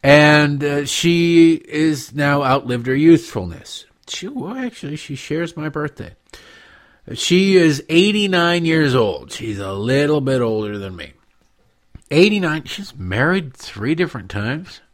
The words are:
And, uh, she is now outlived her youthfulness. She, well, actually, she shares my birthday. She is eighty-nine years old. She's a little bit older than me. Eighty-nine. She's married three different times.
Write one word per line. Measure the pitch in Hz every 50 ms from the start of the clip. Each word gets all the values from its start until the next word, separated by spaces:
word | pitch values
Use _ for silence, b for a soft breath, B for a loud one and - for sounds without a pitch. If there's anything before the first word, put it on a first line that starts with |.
And, | - 139 143 147 151 151 151 151 151 147 143 143 147
uh, | 147 143 143 147
she | 131 - - - 170 175 170 170 170 170 165 165 165 165
is | 156 - - - 151 156 160 151 135 - - 117
now | 143 143 143 143 143 143
outlived | 131 135 139 - 120 123 120 120
her | 127 131
youthfulness. | 139 151 165 170 151 - - - 113 92 87 82 - - - - - - _ _ _ _
She, | - - - 180 196
well, | 294 262 - 175 240
actually, | 262 254 247 233 - - 143 151
she | 156 - - 143
shares | 131 - - 147 160 170 165 -
my | - 151 156
birthday. | 143 151 147 147 - - - - - _ _ _ B B B B B B B B B B B B B B B - -
She | - - - 170 185 196 196 190
is | 185 170 160 147 135 - _
eighty-nine | 160 170 190 208 208 214 202 196 185 175 170 170 170 175 165
years | 160 160 160 156 143 123
old. | 131 113 104 90 73 - - -
She's | - 120 113 104 98
a | 101 95 98
little | 98 104 120 131 139 147 147 151 147
bit | 135 135 131 127
older | 120 113 110 107 107 104 104 101
than | 98 95 92
me. | 85 76 69 69 _ _ _ _ _ _ _ _ _ _ _ _ _ _ _ _ - _ _ 143
Eighty-nine. | 151 180 214 208 208 180 160 151 156 -
She's | - - - 202 - -
married | - 92 90 92 110 131 160 180 196 170 135 -
three | - - - - 104 101 127 160
different | 165 180 156 - 127 95 95
times. | - 101 101 113 135 156 185 - - - _ _